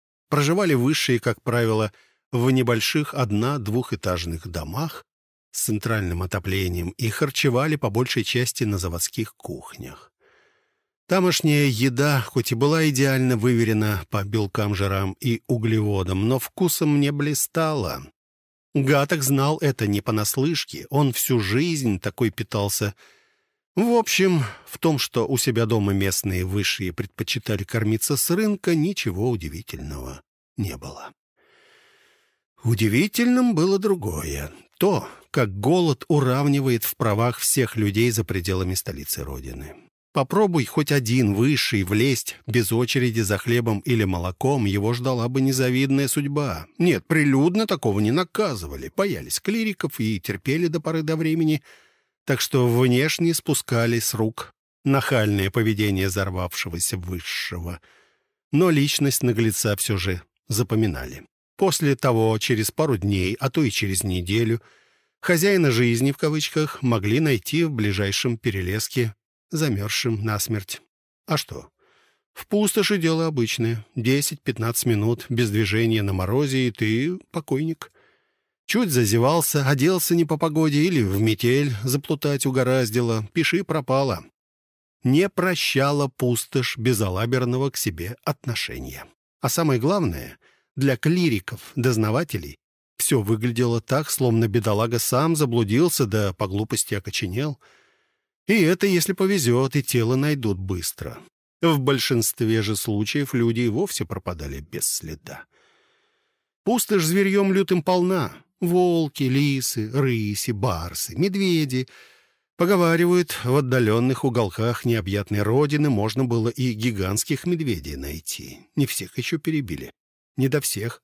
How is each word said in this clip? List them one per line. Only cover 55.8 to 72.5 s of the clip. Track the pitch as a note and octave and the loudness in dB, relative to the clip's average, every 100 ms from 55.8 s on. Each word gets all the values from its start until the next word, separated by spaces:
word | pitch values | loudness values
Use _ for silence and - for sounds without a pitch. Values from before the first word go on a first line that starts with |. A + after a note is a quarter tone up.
| G#2 F#2+ F#2+ | 0 0 0
взорвавшегося | F#2+ F#2+ F#2 F2+ - - E2+ - F#2 | -2 -2 -2 -6 -6 -8 -4 -4 -4
высшего. | F2 F2+ - - - F2 E2+ F2 _ _ _ _ _ _ _ | -6 -8 -6 -8 -8 -8 -10 -12 _ _ _ _ _ _ _
Но | C#3+ F3+ | 2 4
личность | D3+ C#3 - C#3 - | 4 2 2 0 2
наглеца | B2 A2+ A2+ - A2 G2+ | 0 2 0 0 0 0
всё | - G2 | -2 -2
же | F#2 F2+ - _ - | -2 -4 -8 _ -6
запоминали. | G#2+ B2 A2 A2 C#2 B1+ - - _ _ - | -2 0 0 0 -2 -8 -14 -18 _ _ -2
После | F#3+ - D3+ - | 0 2 0 2
того, | C3+ A#2 A2 A2 | 2 2 2 2
через | - A2+ G#2+ | 0 0 0
пару | - D3+ A2+ | -2 0 0
дней, | G2+ G2 F#2 A2 | 0 0 0 -2
а | C3+ | -4
то | D#3+ | 0
и | C#3 | 0
через | - G2+ F#2 | 0 -2 -2
неделю, | G2+ F2+ F2 G#2+ A2+ A2+ - _ _ _ _ _ | -2 -2 0 0 0 -2 -6 _ _ _ _ _
«хозяина | - E3+ G3 G3 D3+ | 0 2 4 4 4
жизни», | A#2 B2 A#2 C3+ | 4 4 4 0
в | C#3 | 0
кавычках, | D#3 D#3 D3 D#3+ D#3 - | -2 -2 -2 -2 -4 -2
могли | B2+ A2+ G2+ A#2+ | 0 2 2 2
найти | D#3+ A#2 - D#3 | 2 0 0 0
в | E3 | 0
ближайшем | B2+ G#2 F#2+ G2 G2 B2+ A#2 | 0 0 0 -2 -2 -2 -2
перелеске, | A#2+ F#2+ F2+ G#2 - B2+ A2+ - _ _ _ | -4 -4 -4 -4 -4 -2 -2 -4 _ _ _
замёрзшим | D#3+ D#3+ G2 G2+ - B2+ A2 A2 | -2 0 -2 -4 -4 -2 -2 -2
насмерть. | G#2 - G#2+ G2 - _ _ _ _ - | -4 -2 -6 -6 -12 _ _ _ _ -4
А | D#3 | -4
что? | - - - _ _ _ _ _ _ | -4 -12 -16 _ _ _ _ _ _
В | - | -20
пустоши | - | -2